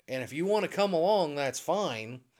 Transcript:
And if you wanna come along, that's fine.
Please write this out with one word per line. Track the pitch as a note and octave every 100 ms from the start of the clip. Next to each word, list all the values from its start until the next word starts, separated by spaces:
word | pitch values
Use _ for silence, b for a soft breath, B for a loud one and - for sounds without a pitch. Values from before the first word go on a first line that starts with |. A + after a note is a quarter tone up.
| -
And | C3
if | A#2+
you | C#3+
wanna | F#3 G#3+ F#3
come | F#3+ G3+
along, | E3+ F3+ G#3 D#3 C#3+
that's | C#3 -
fine. | - F#3+ F3+ A2+ A2 B2 _ b